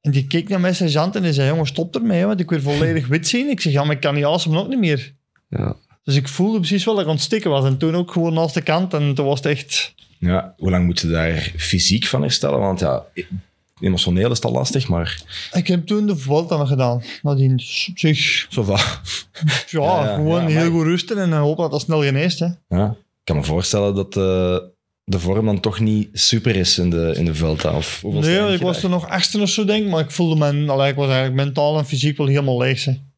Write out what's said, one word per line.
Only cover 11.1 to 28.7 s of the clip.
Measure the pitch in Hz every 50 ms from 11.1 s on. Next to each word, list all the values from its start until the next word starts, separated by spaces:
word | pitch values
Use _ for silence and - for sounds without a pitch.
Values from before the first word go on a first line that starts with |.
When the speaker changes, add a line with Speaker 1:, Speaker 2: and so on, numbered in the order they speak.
| 82 82 80 82 82 78 71 - -
Speaker 3:
fysiek | 80 - - - 90 82 - 95 - -
van | - - 127 73
herstellen? | - - - - 71 71 69
Want | 101 98 95 90
ja, | 95 76 65 - - - _ - - - 92 95 - _ _ _ _ _ _ -
emotioneel | 87 92 92 87 - 92 87 90 101 120
is | 123
het | 117 -
al | 117 120
lastig, | - - 135 - 139 127 -
maar | 85 85 82 - - - - - - - - - -
Speaker 1:
Ik | 180 175
heb | - 180 175 160
toen | - 214 208 214
de | 208 196
Vuelta | 151 131 135 143 156 170 170 170
nog | 156 147 127
gedaan. | 143 131 131 120 120 123 117 - - - -
Nadien, | 147 143 135 135 131 131
dus | 123 - - - - - -
op | 180 -
zich | - 160 151 151 - - - - - -
Speaker 3:
Zo | - - 110
va. | 98 98
Speaker 1:
Ja, | 110 - - - - - - - - - _ _ - 160 151 143 139 - - - 160 139
Speaker 3:
Ja, | 160 185 170 143
ja, | 107 104
Speaker 1:
gewoon | 120 151 156 165 175 170
Speaker 3:
ja, | 160
Speaker 1:
heel | 156
Speaker 3:
maar | 156 165 170
Speaker 1:
goed | 165 170 160
rusten | 156 175 180 - - 233 202
en, | 190 175 160
eh, | 151
hopen | 147 147 156 165 170
dat | 156
dat | 143 143
snel | - - 160 151 147
geneest, | 139 135 139 156 180 175 -
hè. | 165 175 175 - _ _
Speaker 3:
Ja, | 87 90 104 107
ik | 110 - _ _ _ _ _
kan | - 80
me | 76 69
voorstellen | 73 78 85 90 - - 104 101 101 98
dat, | 98 98 - -
eh, | 101 95 95 92 92 92 90 90 90 90 - _ _ _ _ _ _ _
de | - 95 92
vorm | 85 87 95 104 110
dan | 110 104 95
toch | - 110 98 98
niet | 113 107 107 107 104 - -
super | - - - - 113 - 123 110
is | 95 90 87 - -
in | 90 87
de, | 85 85 82 82 80
in | - 85
de | 82 80
Vuelta. | 76 82 80 78 76 - 78 78
Of | 76 78 - - - -
hoeveel | 98 107 151
Speaker 1:
Nee, | 151 160 175
Speaker 3:
sta | 190 208 208
je | 190
Speaker 1:
ik | 180
was | 180 180